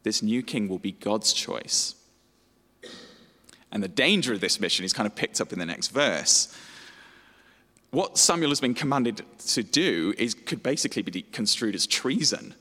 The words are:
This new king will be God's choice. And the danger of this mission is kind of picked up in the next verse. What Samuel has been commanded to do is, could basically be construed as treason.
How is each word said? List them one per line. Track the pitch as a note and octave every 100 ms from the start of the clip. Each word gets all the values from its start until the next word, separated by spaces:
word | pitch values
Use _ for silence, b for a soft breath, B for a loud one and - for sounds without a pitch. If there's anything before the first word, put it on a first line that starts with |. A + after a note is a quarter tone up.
This | A2 G#2+
new | G#2+ A#2+
king | B2 B2 G2+
will | F#2
be | G2
God's | F#2 G#2 G#2+ -
choice. | - - - - - - - _ _ _ _ _ _ _ _ B B B B B B B B B
And | G#2
the | G2
danger | A2 C#3 G3+ B2+
of | G#2
this | F2+ -
mission | F2+ -
is | F#2
kind | - G#2+
of | -
picked | - -
up | -
in | F#2
the | E2
next | - -
verse. | B2+ C#3 D#2+ D2+ - - B B B B B B B B B B B B _ _
What | C3 - -
Samuel | - E3+ C#3+
has | C#3+
been | B2+
commanded | A#2+ C#3+ C#3 A#2+ G#2+ - - -
to | -
do | G#2 C#3 F3+ F2 E2 -
is, | A#2
could | - - -
basically | B2+ D3 C3 -
be | G2 F2+
construed | - - G#2 - A2+
as | F#2+ -
treason. | - B2+ D3 D3+ - - -